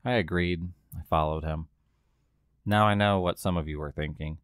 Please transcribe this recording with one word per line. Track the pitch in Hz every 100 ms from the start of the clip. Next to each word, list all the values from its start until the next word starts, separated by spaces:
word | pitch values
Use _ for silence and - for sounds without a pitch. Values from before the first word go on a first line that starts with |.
I | -
agreed. | 120 82 87 87 85 90 - _ 82
I |
followed | - 82 78 78
him. | 78 78 80 _ _ _ _ _ _ _ _ _
Now | 101 104 107
I |
know | 101 104 98
what | 90 -
some | 98 87
of | 78
you | 76
were | 73
thinking. | 73 76 78 78 78